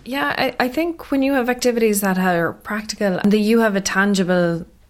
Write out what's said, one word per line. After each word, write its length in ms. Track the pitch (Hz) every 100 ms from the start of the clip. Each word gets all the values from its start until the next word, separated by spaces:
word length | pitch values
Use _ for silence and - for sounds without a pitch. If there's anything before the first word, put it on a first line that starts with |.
| -
Yeah, 280 | 269 285 -
I, 160 | 262 -
I 100 | 254
think 420 | 254 339 339 -
when 120 | 277
you 120 | 269
have 160 | 277 240
activities 500 | 247 247 233 226 208
that 180 | 202 185
are 360 | 185 170 165
practical, 640 | - - 214 214 - 208 180
and 120 | 202
that 80 | 214
you 200 | 208 233
have 180 | 226 196
a 40 |
tangible 840 | 196 190 202 196 180 180 175 170 - -